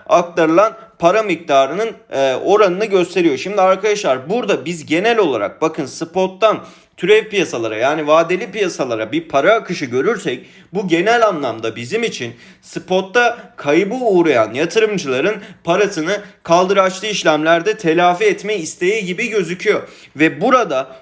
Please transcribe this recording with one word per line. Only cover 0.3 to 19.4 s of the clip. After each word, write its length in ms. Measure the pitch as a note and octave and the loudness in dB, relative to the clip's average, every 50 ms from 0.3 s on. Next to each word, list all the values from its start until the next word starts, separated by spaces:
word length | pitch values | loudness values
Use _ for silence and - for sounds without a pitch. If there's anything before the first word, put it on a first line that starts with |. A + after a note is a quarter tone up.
| F3 F3 E3 D#3+ D#3+ F3+ G#3 A3 A3 - - - _ - | 0 0 2 4 4 4 4 2 0 -6 -20 -20 _ 0
para 240 | E3 E3+ F#3 A3 | 2 2 2 2
miktarının, 680 | A3 G3+ E3+ D#3+ - - C#3+ C3+ C3+ C3+ D#3 F#3+ A3+ A3+ G3 - _ - | 0 0 -4 -4 -2 2 2 2 2 2 0 -4 -4 -6 -6 -10 _ -8
e, 240 | - C3+ C#3 C3+ B2+ | -2 0 0 0 0
oranını 500 | - - D3+ G3 G#3 G#3+ F#3 F3 F#3 A3 | 0 0 2 4 6 4 4 2 0 -2
gösteriyor. 520 | A3+ F#3+ F#3 E3+ E3+ - F#3+ F3 E3 C3+ | 0 2 2 0 2 0 2 2 2 2
Şimdi 240 | C3 - F#3 G#3 G3+ | 0 -4 -4 0 2
arkadaşlar, 720 | F#3 F#3 F#3+ F#3+ G3 G#3+ G#3 G3 - E3 C3 B2+ B2+ D#3 | 4 4 4 2 2 -2 -2 0 0 -2 -2 -2 -2 -4
burada 340 | G#3 B3 A#3 G3+ F#3 C3+ B2+ | -4 -4 0 -2 -2 -2 -2
biz 220 | D#3 F3+ D#3+ C#3 | -8 -10 -8 -6
genel 320 | A#2+ D3+ E3+ G3 A#3 A#3+ A3+ | -2 -2 0 2 2 2 2
olarak 440 | G3 D#3 B2+ G#2+ G2+ F#2 - - | 2 2 2 -2 -4 -4 -4 -2
bakın 240 | D3+ D#3+ D#3+ - C#3+ | -4 -4 -2 -4 -8
spot'tan 800 | B2 - - E3 E3 - F#3+ F#3 F#3 F#3 - A3 A3 F#3+ C3+ - - - - _ _ _ | -8 -8 -10 -10 -6 -2 -2 -2 -2 -2 0 2 2 2 0 -6 -14 -20 -20 _ _ _
türev 320 | - - F3 G#3+ A3 G#3+ G#3+ | -6 2 4 4 4 2 0
piyasalara, 480 | G3+ G3 D#3+ - - B2 A2+ A2 G#2+ | -2 -2 -2 -2 -4 -6 -4 -4 -4
yani 300 | G#2+ A#2+ C#3 D3+ D#3+ D3+ | -2 0 0 0 -2 0
vadeli 440 | D3 D3+ E3 E3+ E3 F3+ F#3 A#3+ G3 | 2 4 4 4 2 -2 -4 -4 -6
piyasalara 640 | F#3+ A3 G3 F3 - - D3 B2+ A#2 A2 A2 G#2+ | -4 -4 -4 -4 -2 -4 -4 -4 -4 -4 -4 -4
bir 160 | A#2+ D#3+ E3 - | -4 -6 -6 -2
para 260 | - C#3 C#3+ F#3 A3 | -2 0 2 4 2
akışı 300 | A3 F#3 - F3 - F#3 | 2 0 -6 -8 -8 -6
görürsek, 600 | C3+ A#2+ B2+ C#3 G3 A#3 G3 - D#3 B2 A2 - - - - - - | -4 -2 -2 0 0 -2 -2 -4 -8 -8 -8 -12 -18 -20 -20 -18 -10
bu 160 | - G3 G#3 F3 | -8 -6 -2 0
genel 400 | E3 E3 F3+ G#3+ A#3 A#3+ A3+ G#3 | 0 0 2 2 2 4 4 2
anlamda 480 | F#3+ D3+ C#3 B2 A2 A2 A2 A2+ A2 | 0 0 -4 -6 -6 -4 -6 -6 -6
bizim 260 | A2 A#2+ B2 F3+ A3+ | -6 -10 -6 -4 -4
için 300 | A#3 G#3 - - B2+ A#2 A#2 - - - - _ | -4 -4 -6 -6 -10 -10 -12 -14 -20 -20 -20 _
spotta 800 | _ - - E3+ - - F#3+ F#3+ F#3+ F#3+ - A#3+ A#3+ A#3 A#3 - - - _ | _ -14 -12 -12 -6 -2 -2 -2 -2 0 0 2 2 2 0 -4 -12 -20 _
kaybı 380 | - - C#3+ D3 F3 G3+ G3 A#3+ | -8 -2 2 2 2 2 0 -2
uğrayan 600 | C4 B3 A3+ F#3+ F3 E3+ D#3+ C3+ A#2 A2 G#2 A2+ | -2 0 2 2 4 4 4 4 2 2 0 0
yatırımcıların 800 | C3 E3 F3 - A3 A3 G#3+ G#3 F#3 - C#3 B2+ B2+ D3 G3+ A3 G3+ G3+ - F3+ - - | -4 -4 0 0 2 2 2 0 -2 -4 -4 -2 0 0 -2 -2 -4 -10 -18 -20 -12 -4
parasını 560 | E3+ E3+ F#3+ G#3 F#3 - D#3+ D#3 F3 G#3 G3 G3+ - - _ | -2 0 2 2 0 0 -4 -4 -4 -4 -6 -6 -12 -20 _
kaldıraçlı 640 | - - E3 F3 F#3 F#3 G3 G3 F#3+ F#3 F#3 - G#3+ | -2 2 2 2 4 2 2 2 2 0 0 -4 -6
işlemlerde 720 | G#3+ G3+ - - E3+ D#3 D3+ D#3 D#3+ E3+ E3+ E3 G#3 G#3+ | -6 -4 0 2 2 2 2 4 2 2 2 2 -2 -4
telafi 480 | F3 - E3 D#3 E3+ F3 F3+ F3 F3 A3 | -2 0 0 2 4 4 2 2 2 2
etme 320 | G#3 F3+ - - G3+ G#3+ | 0 0 0 -4 -6 -6
isteği 480 | G3 D#3 - - - F3+ F#3 G#3+ A3+ G3 | -6 -6 -8 -8 -4 -2 -2 -2 -2 -4
gibi 240 | F3 F3+ F#3 A#3 A3+ | -6 -6 -6 -4 -2
gözüküyor. 540 | G#3+ G#3+ | -2 -2